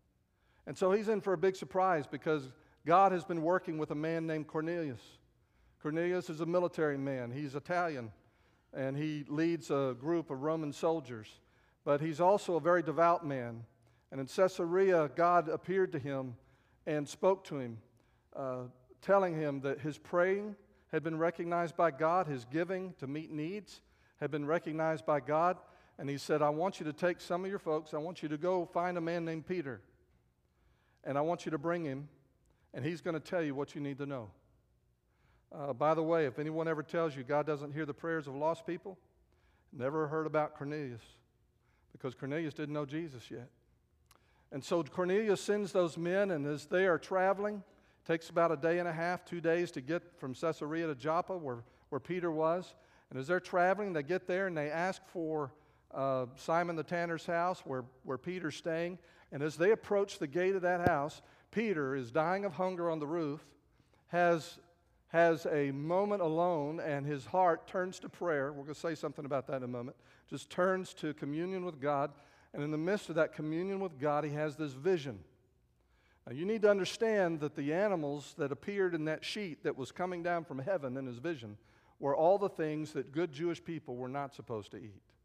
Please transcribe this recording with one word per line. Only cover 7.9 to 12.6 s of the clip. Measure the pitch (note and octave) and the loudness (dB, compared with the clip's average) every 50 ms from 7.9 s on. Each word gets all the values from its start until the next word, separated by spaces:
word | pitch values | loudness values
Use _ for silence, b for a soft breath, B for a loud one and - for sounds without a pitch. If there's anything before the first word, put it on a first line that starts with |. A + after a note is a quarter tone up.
| D3+ B2+ A#2 A2 - - b b b b b b b b b b b | -2 -4 -8 -10 -12 -16 b b b b b b b b b b b
and | D3 C3 C3+ C3+ | -4 -4 -2 -2
he | C#3+ D3+ D#3 D3+ D3+ C#3+ - | -2 -2 -2 -4 -4 -6 -4
leads | D3 D3+ E3 E3+ E3+ D#3 B2 - | -2 0 2 2 0 0 -2 0
a | D3+ C#3 C#3 C3 B2 A#2 | 0 0 2 0 -2 -2
group | B2+ D#3+ E3+ E3+ D#3 - | -2 0 0 0 0 -2
of | C#3+ C3 C3+ | -4 -4 -2
Roman | D#3 D#3+ E3 D#3 D3 C3+ | -2 -2 -2 -2 -4 -4
soldiers. | - - E3 E3 D#3+ C#3 B2 B2 A2 G#2+ - - - _ b b b b b b b b | 0 2 2 2 0 -2 -8 -10 -12 -12 -14 -18 -20 _ b b b b b b b b
But | D3 C#3+ C#3+ | 2 2 2
he's | D#3 E3 D#3 C#3 | 2 0 0 4
also | F3 F3+ G#3 G3 - - F3 | 6 6 6 6 4 2 0
a | D#3 | 2